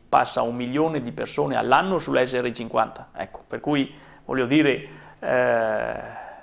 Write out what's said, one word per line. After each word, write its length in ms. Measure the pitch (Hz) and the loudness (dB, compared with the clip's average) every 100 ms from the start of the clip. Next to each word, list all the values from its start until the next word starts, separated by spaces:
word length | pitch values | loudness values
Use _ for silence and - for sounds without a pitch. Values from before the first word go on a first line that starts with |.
| - | 2
passa 320 | 135 123 127 | 2 4 0
un 160 | 117 120 | 0 -2
milione 460 | 123 139 160 151 | -2 0 0 0
di 100 | 120 | -6
persone 420 | 117 113 - 147 | -6 -4 -2 0
all'anno 440 | 120 117 139 185 175 | 0 4 4 4 0
sull'S 420 | - 135 127 123 | 0 0 2 0
R 100 | 123 | -2
cinquanta. 600 | 117 113 120 110 - - | -4 -2 0 -2 -4 -16
Ecco, 300 | - - - - | -12 -12 -12 -12
per 140 | 117 | -8
cui, 320 | 143 147 131 - - - | -2 0 -2 -6 -20 -20
voglio 220 | - 131 120 | -6 -2 2
dire, 420 | 147 143 123 - - - - | 4 4 2 -4 -18 -20 -10
eh, 760 | - 127 123 117 110 107 113 113 107 101 - - | 0 2 4 2 2 0 -2 -6 -10 -14 -16 -18